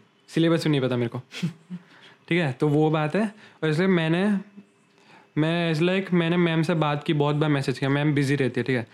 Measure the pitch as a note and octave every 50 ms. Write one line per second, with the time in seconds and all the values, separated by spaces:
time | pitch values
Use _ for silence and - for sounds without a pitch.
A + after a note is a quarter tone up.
0 | _ _ _ _ _ - - E3 E3 E3 E3+ D#3 - D#3+ D3+ C#3 B2+ B2+ B2+ A#2+
1 | A#2+ A#2 - C3 - _ - - - D#3 - - _ - F3+ E3+ - - - -
2 | - - - _ _ - E3+ F3 E3+ C#3+ B2+ - D3+ D3+ C#3+ D3+ D#3 D#3 D#3 D#3
3 | D3+ D3+ - F#3+ A3+ G#3 - - - - - _ - D#3 D3+ D3+ F#3 G3 F#3 E3+
4 | D#3+ D#3+ E3 F3 G3 G#3+ G#3 F#3+ F#3 - - - - _ _ _ _ _ _ _
5 | _ - - - - _ - D3+ D3+ D#3+ E3+ F3 E3+ E3 D#3+ D3+ E3+ F3+ F#3 G3
6 | F#3+ F#3 F3+ F3 E3 E3 F3 F3 F3 E3+ D#3+ D#3+ D#3+ E3 F3 D#3+ D#3 D3 D3 C#3+
7 | - - D#3+ D3 D3 D3 D3 D3 D#3 D3+ D3 C#3 C3+ - B2 - C#3+ C3+ C#3 C#3+
8 | D3 D3+ D3 C#3+ C#3+ C3 C#3+ C#3 C3+ A#2+ - B2+ A#2 C3 C3 A#2+ A2 -